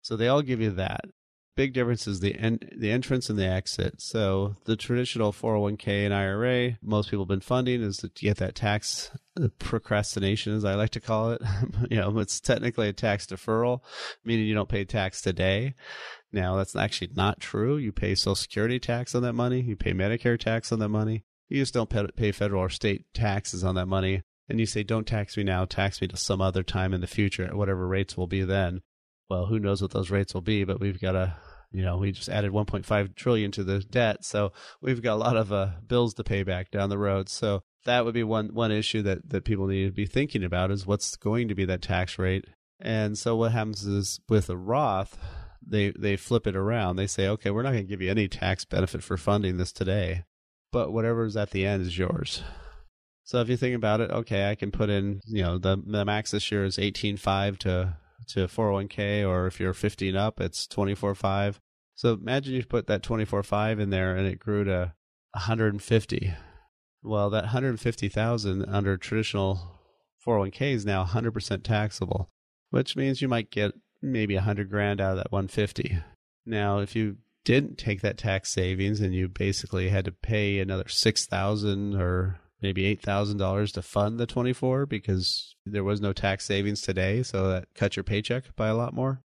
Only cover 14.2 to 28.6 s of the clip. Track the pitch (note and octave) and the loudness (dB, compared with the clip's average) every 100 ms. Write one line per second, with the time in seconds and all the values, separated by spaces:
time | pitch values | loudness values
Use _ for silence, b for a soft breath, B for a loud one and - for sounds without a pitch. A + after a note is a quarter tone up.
14.2 | A2+ A2+ G#2+ G#2+ G2 G#2 G2 A2+ F#2+ - | 0 2 4 2 2 -2 0 0 -2 -2
15.2 | - F2+ F#2+ G2 C3 C3 B B B B | -2 2 2 2 0 -6 B B B B
16.2 | _ G#2 F#2 F#2+ F#2+ - G#2 - F2+ - | _ -2 0 0 0 0 -2 -2 -6 0
17.2 | G2 - - G2+ A#2 D3 A#2+ - G2 F#2+ | 0 0 -4 -2 0 0 -2 -2 0 2
18.2 | - G2 - - A2 B2 - A#2+ B2 B2 | 2 0 -2 -2 0 0 -2 -2 0 0
19.2 | B2 A#2 B2 B2+ B2 G#2 - F#2 G2 A#2 | 0 0 0 0 0 -2 0 2 2 2
20.2 | A#2+ A#2 - A2+ - A2+ G#2 G#2+ G#2+ A2 | 2 2 0 -2 0 0 2 0 0 -2
21.2 | - _ _ C#3+ C3+ B2 A2 A2 G2+ - | -6 _ _ -2 0 0 0 0 -2 0
22.2 | G#2+ G2 G#2 G2 F#2 - G#2+ G2 - - | 0 2 0 0 0 0 0 0 -4 0
23.2 | A2 G2 - F2+ F#2 F#2 F#2 F#2+ F#2+ F#2+ | 0 0 -2 -2 0 0 0 0 2 0
24.2 | - _ - A2+ A2 A2 G#2 A2+ G#2+ A2 | -4 _ -4 0 0 0 0 -2 0 -2
25.2 | G2+ - G2 F#2 F#2 - G2 - F#2+ F#2 | -2 -2 0 2 0 0 0 0 -4 -4
26.2 | - F#2+ F#2+ F#2 F2+ F#2+ F#2+ F#2 F2 - | -2 2 2 2 -2 0 0 0 -2 0
27.2 | G2+ - F2+ F2 G2 F#2 F#2 F#2+ F#2+ - | 0 0 -4 -2 0 0 0 0 -2 -4
28.2 | F2+ F#2+ F#2 G2 | -2 -2 0 2